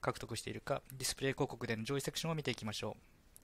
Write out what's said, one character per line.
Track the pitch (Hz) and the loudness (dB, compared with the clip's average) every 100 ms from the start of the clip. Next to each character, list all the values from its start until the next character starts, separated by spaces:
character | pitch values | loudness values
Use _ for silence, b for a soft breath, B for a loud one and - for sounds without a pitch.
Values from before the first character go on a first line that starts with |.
獲 | - - | -2 0
得 | 117 113 | -4 -4
し | |
て | - | -4
い | |
る | 110 | -6
か、 | - 135 - | 0 -2 -2
デ | 131 | -2
ィ | 127 | -2
ス | - | 2
プ | |
レ | 135 | 2
イ | |
広 | 131 143 | 4 2
告 | 117 120 | 0 0
で | 110 | 0
の | |
上 | 113 139 | 2 0
位 | |
セ | 143 | 0
ク | - | 0
シ | 165 | 0
ョ | |
ン | |
を | 156 | 2
見 | |
て | 139 | 2
い | 117 | 0
き | |
ま | 107 | 0
し | 101 | -2
ょ | 107 - - - - - | -2 -4 -12 -20 -20 -20